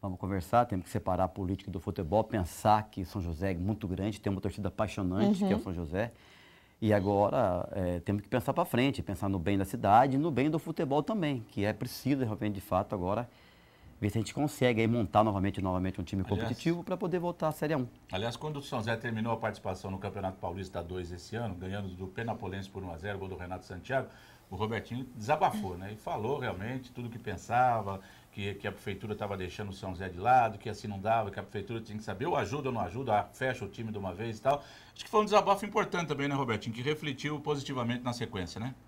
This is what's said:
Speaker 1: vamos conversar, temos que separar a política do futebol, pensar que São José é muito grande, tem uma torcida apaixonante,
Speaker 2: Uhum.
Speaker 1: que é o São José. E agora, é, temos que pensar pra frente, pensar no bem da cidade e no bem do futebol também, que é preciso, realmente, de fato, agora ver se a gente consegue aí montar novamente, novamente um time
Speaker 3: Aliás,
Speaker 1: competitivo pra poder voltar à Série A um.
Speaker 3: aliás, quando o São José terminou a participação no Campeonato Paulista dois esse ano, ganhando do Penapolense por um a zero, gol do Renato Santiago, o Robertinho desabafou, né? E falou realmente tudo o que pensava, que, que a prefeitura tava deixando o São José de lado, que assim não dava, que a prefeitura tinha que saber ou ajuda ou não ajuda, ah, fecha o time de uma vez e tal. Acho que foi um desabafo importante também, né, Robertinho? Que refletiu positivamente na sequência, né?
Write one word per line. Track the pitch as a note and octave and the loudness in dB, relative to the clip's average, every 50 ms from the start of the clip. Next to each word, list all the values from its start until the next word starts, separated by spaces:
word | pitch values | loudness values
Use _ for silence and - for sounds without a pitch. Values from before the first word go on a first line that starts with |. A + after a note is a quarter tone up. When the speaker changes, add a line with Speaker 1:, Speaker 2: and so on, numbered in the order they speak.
Speaker 1:
vamos | - G2 F#2 - | -4 -6 -6 -4
conversar, | - F#2 G2 F#2+ E2+ - - A#2+ B2 | -4 -2 -2 -2 -2 4 4 4 4
temos | A#2+ G#2 F#2 F2+ | 4 0 -4 -4
que | - | -4
separar | - A2 - - F#2 F2 F#2 | -4 -4 -2 0 2 2 2
a | F#2 | 0
política | - - G2 F2+ G2 F#2 - - | 0 -4 -2 -2 -2 -4 -4 -8
do | E2+ F#2 | -8 -6
futebol, | - - F#2 - F#2 D2+ F2 G#2+ A2 | -4 -4 -4 -4 -2 2 2 2 2
pensar | - - A2 F2+ E2 - - - G#2+ G#2+ G#2+ G#2+ - | 2 0 -2 -2 -2 -4 0 4 6 6 6 4 -2
que | - - F#2+ | -6 -6 -6
São | - - G#2 | -4 -4 -4
José | F2 F2 E2 D2+ F#2 G2 | -2 -2 -2 0 0 -2
é | F#2 | 0
muito | E2+ F2+ G2 G#2+ G#2+ - E2 | 0 0 0 -2 -2 -2 -4
grande, | F#2 F2+ F#2+ G#2 G2+ F#2+ | -2 -2 -2 -2 -2 -2
tem | - G#2 G2 | -2 -2 -2
uma | F#2+ | 0
torcida | - G2 E2 - G2+ F#2 | -2 -4 -4 -2 -4 -6
apaixonante, | - - A2 F#2+ - - G2 F2+ F2+ G2 A2 G3+ G#3+ F3+ - | -2 -2 -2 -2 0 -2 0 0 2 4 4 4 4 4 4
Speaker 2:
Uhum. | - | 2
Speaker 1:
que | G2+ | 2
é | |
o | - | 0
São | - - | 0 -4
José. | F2 E2 E2+ D2 E2+ F#2+ A2+ A#2+ - - - - - - - - - - - - _ _ | -4 -4 -4 -2 0 -2 -2 -2 -4 -14 -20 -20 -20 -20 -20 -20 -20 -20 -20 -20 _ _
E | - G#2+ | 4 6
agora, | G#2+ G2+ F#2 G2+ G2+ G2 G#2 G2+ - C#3 A#2+ F#2+ F2+ F2 - - - | 6 6 6 4 6 6 6 4 4 4 4 4 2 0 -2 -2 -2
é, | G2+ F#2 F2 F2 F2 | -2 0 0 0 0
temos | F2 - G2+ G#2 G2 | 0 0 -2 -2 -2
que | - | 0
pensar | - B2 - - C3 | -2 0 0 0 0
pra | C#3+ F3 | 0 0
frente, | - - D3 C#3+ C#3 C3 - - | 2 2 2 2 2 2 -2 -4
pensar | - G2 - - G2 | -6 -4 -4 -2 0
no | G2 F#2+ | 0 0
bem | D#2+ G2 G2+ | 2 2 2
da | G2 G2 | 2 2
cidade | G2 - A#2+ F#2 G2+ G2+ A2+ C3 C#3+ B2+ | 0 -2 0 6 8 10 10 10 8 6
e | C3+ | 2
no | D3+ E3+ | 2 2
bem | C#3+ A#2 C3 D3+ | 2 2 2 2
do | D#3 D#3+ | 2 0
futebol | - D#3+ D3+ - F3 C3+ C3+ D3 C#3+ | -2 -4 -2 -2 0 2 2 2 2
também, | - A3 G#3+ E3+ D3 C#3+ B2 G#2+ - | 2 0 0 2 0 0 -2 -4 -6
que | - - G2 | -2 0 2
é | G#2 | 2
preciso, | G#2+ G#2 - B2+ - - - B2+ C#3+ C#3 B2+ | 2 0 -4 -6 -6 -4 0 2 2 2 2
realmente, | A2 G#2+ - G#2 G#2+ G#2 | 0 0 0 0 -2 -2
de | G2 | -2
fato, | - - F#2 F#2 G#2+ - - | -4 2 2 2 2 2 -2
agora | G2 F2 F2+ G2+ A2 B2 A#2+ - - - - - - - - - - - - - - | -2 0 0 0 0 -2 -4 -10 -20 -20 -20 -20 -20 -20 -20 -20 -20 -20 -20 -8 -2
ver | - G#2 | -2 0
se | - A2+ | 2 2
a | |
gente | G#2+ - - | -2 0 0
consegue | - C#3+ D3 - - C3 B2 A#2+ A2 | 0 0 0 2 4 4 4 6 6
aí | A2+ A2 | 4 4
montar | A#2 A#2+ A2 - - G#2+ G#2+ | 4 2 2 4 6 6 6
novamente, | A2+ G2+ G2 F#2 G2 F#2+ - | 6 4 4 2 2 0 0
novamente | F#2+ F#2+ F2+ F2+ F#2 F#2+ F#2 - | 0 0 2 2 0 0 -2 -4
um | F2+ | -6
time | - - G2 | -2 0 -2
Speaker 3:
Aliás, | F#2 - G2+ G2 | 0 0 0 0
Speaker 1:
competitivo | A2+ A2+ B2 - - E3 E3+ E3+ E3 | 0 -2 -4 -2 0 0 0 0 -2
pra | - F#3 F3+ | -4 -4 -2
poder | G#3+ F3+ D#3+ F3+ | -2 -2 -2 0
voltar | E3+ F3 E3+ - E3+ D#3 | -2 -2 -2 0 -2 -2
à | D3 | -2
Série | - - D3+ D#3+ | 0 -2 0 0
A | C#3+ | 0
um. | B2+ A#2+ - - - - | 0 -2 -6 -18 -16 -6
Speaker 3:
aliás, | - - G#2+ A#2 A#2 | -4 -2 -2 -2 -4
quando | - D3 D3+ D3+ C#3+ | -4 -6 -6 -6 -6
o | |
São | C#3 - - B2 | -8 -4 -4 -4
José | G#2+ A#2 A#2 A2+ | 0 0 -2 -2
terminou | A2+ A#2+ A2 A2 A2 A#2 | -2 -2 -2 0 0 0
a | A#2 A2+ | 0 0
participação | A2+ A2 G#2 - - G2+ F#2 F2 - G2 | 0 -2 -2 -2 -4 -6 -6 -4 -4 -6
no | F#2+ F#2 | -6 -4
Campeonato | - G2+ F#2+ G2+ F#2+ F#2+ F#2 - | -6 -6 -4 -2 -4 -4 -4 -4
Paulista | - F2+ E2+ G2 F#2+ - - F2 E2+ | -6 -6 -4 -4 -8 -6 -6 -8 -6
dois | E2 F#2 F#2 F2+ E2+ F2+ | -4 -6 -6 -6 -6 -8
esse | F2 - - - A2+ | -12 -10 -8 -6 -4
ano, | A#2+ G#2+ F#2 | -4 -4 -6
ganhando | F2 F2+ F#2 F#2+ G#2 G2+ F#2+ | -6 -6 -6 -6 -6 -6 -6
do | F2 F2+ F#2+ | -8 -8 -10
Penapolense | F#2 - - A#2 A#2 G#2 - G2+ F#2+ F#2 G2 F#2+ - | -8 -6 -6 -4 -4 -4 -4 -6 -6 -6 -6 -8 -8
por | - G2 F#2+ | -10 -10 -8
um | F2+ | -8
a | E2+ D#2 | -8 -6
zero, | E2+ G#2 G2+ F#2 | -6 -6 -6 -4
gol | F#2+ F#2 | -6 -8
do | F#2+ - | -8 -8
Renato | F2 F2 F#2 F2+ - | -8 -8 -8 -10 -10
Santiago, | - F#2+ F2 E2+ - C3 C3+ A2 - - - - - - - - - | -12 -14 -14 -6 -2 -2 -2 -2 -2 -12 -20 -20 -20 -20 -20 -16 -12
o | G2 F2+ | -4 -4
Robertinho | G#2+ G#2+ A#2 G#2 - - A#2 B2 C3 - - | -2 0 -2 -4 -4 -4 -8 -8 -8 -8 -10
desabafou, | A2+ G#2+ A2+ D3+ D#3 F#3 F3 - G#2+ G#2 F#2 F2+ F2 | -10 0 0 2 4 4 2 2 0 -4 -4 -6 -6
né? | F#2+ G2+ G#2+ | -8 -10 -10
E | |
falou | G#2+ - - E3+ - G#2+ A#2 C#3 D3 | -10 -6 -6 -4 -2 0 -2 -2 0
realmente | B2+ A#2 F#2 F2+ G2 A2+ C3 C3 C3 - | -2 -4 -4 -4 -4 -6 -6 -6 -8 -10
tudo | - - A#2+ A#2+ | -10 -8 -8 -8
o | |
que | A#2 A2+ | -8 -8
pensava, | - A2 F#2+ E2 - - A#2 B2 B2+ B2+ A#2 A2+ G#2 G2 G2 F#2+ - - - - - - - | -8 -6 -8 -8 -4 0 2 4 4 4 4 2 0 -2 -6 -6 -8 -14 -20 -20 -20 -16 -8
que, | - G2+ G2+ G2 | -6 -4 -4 -4
que | - - G#2 | -4 -4 -6
a | |
prefeitura | F#2+ - - G#2 G2 F#2+ - G#2 G#2 | -6 -4 -6 -6 -6 -6 -6 -6 -6
tava | G2+ A2 G2 G2 F#2 | -4 -4 -4 -4 -4
deixando | F2+ E2+ - - G#2 G2 | -6 -8 -6 -8 -8 -8
o | F#2+ | -8
São | - - F#2 | -8 -8 -8
José | F2+ E2+ G2 F#2 | -6 -6 -6 -8
de | E2+ F2 | -6 0
lado, | F#2+ A#2 B2+ C3 A#2+ A2 G#2 G#2+ | 4 6 8 8 8 6 0 -4
que | - A#2 | -8 -8
assim | G#2 G#2 - G#2+ | -8 -6 -6 -6
não | G2+ F#2+ | -6 -2
dava, | F#2+ G#2+ A2+ A#2 A2 G2 | 2 4 4 4 2 0
que | F#2+ - | -4 -8
a | F#2+ | -10
prefeitura | - - G#2+ F#2+ - A#2 A2+ | -6 -6 -8 -6 -6 -8 -8
tinha | - - G#2 G#2+ | -8 -8 -10 -10
que | - | -6
saber | - G2 F#2 B2 | -8 -6 -4 -2
ou | E3+ F3 | 0 2
ajuda | D3 A2+ F#2+ C3 D3+ C#3 C3 | 0 0 0 -2 -2 -2 -2
ou | A#2+ | -2
não | A2+ | -2
ajuda, | A2 G#2 F#2 A#2+ C#3 C#3+ - G#2 | -2 -4 -4 -6 0 2 4 2
ah, | G2+ - | 2 0
fecha | - - C3 C3 A#2+ - G#2 | -4 -2 -2 0 0 -2 -6
o | F#2+ | -10
time | - - A2+ A2 A2 | -8 -8 -6 -6 -6
de | B2 | -4
uma | G#2 F#2+ F2 | -4 -6 -4
vez | F#2 A2+ A#2 A2 A2 | -4 -6 -6 -6 0
e | |
tal. | - C3+ C#3+ C#3+ - - - - - - - | 2 2 2 2 0 -10 -20 -20 -20 -20 -16
Acho | - - | -16 -12
que | - | 2
foi | - G#3+ | 4 4
um | G#3+ | 4
desabafo | F#3+ G#3 G#3 F#3+ G3 G3+ G3 - | 8 6 6 6 6 4 2 2
importante | G3+ - G#3+ G3 - - F3+ E3+ C#3 | 0 2 2 2 2 0 -2 0 0
também, | C#3+ C3 C#3 C#3+ | 0 0 0 0
né, | C#3+ | 2
Robertinho? | C#3 C3+ A#2+ A2 G#2 - A#2+ A2 | 0 2 2 0 0 0 -4 -6
Que | A#2 | -4
refletiu | B2 C#3+ D3+ D3+ - D3+ C3 - - D3 D3+ D3 | -2 -2 -2 -2 -2 -6 -6 -4 -4 -4 -4 -4
positivamente | D3 D3+ D3+ C#3 C3 - C#3 B2+ A#2+ A#2 B2 B2 B2 | -2 -2 -2 -2 -2 -4 -2 -2 0 0 0 0 -2
na | B2+ | -4
sequência, | A#2 - A#2+ G#2 - G2 F2+ F2 - F#2+ | -2 -2 -4 -4 -4 -4 -4 -4 -6 -6
né? | A2 C3 C3 - - | -6 -6 -8 -10 -16